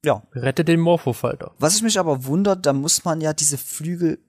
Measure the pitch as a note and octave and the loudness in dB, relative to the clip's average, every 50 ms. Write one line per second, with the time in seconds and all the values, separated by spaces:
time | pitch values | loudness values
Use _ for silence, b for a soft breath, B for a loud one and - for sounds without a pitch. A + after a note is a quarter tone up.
0 | - D3+ B2+ G2+ - _ _ B2+ A#2+ C3+ C3 - E3 D#3+ E3 E3 E3 E3+ E3+ E3 | 0 0 -2 -2 -4 _ _ -4 -2 -2 0 0 2 4 4 4 4 4 2 2
1 | - C3+ A#2 - - A#2+ C3+ - - - _ _ - D#3 - G#3+ A3 A3+ G#3 G3 | 2 -2 -4 -2 -4 -4 -4 -6 -12 -16 _ _ 0 2 2 2 0 0 0 2
2 | F3+ E3 C#3+ C3 B2+ C3+ C#3+ F3+ G3+ G3+ F#3+ F#3 F#3 D3 C#3 C#3 C#3 D#3 - - | 2 0 0 -2 -2 -2 0 2 2 2 2 2 2 0 0 2 0 0 -2 -2
3 | - F3+ D#3+ D#3+ D#3 D#3 D3+ - D3 C#3 D3 C3 - - - - D3+ E3 F3 E3+ | 0 -2 -2 0 -2 -2 -2 0 -2 -2 -2 -4 -8 -10 -10 -8 -6 -6 -4 0
4 | F3 D#3+ D#3 - _ | 0 0 0 -2 _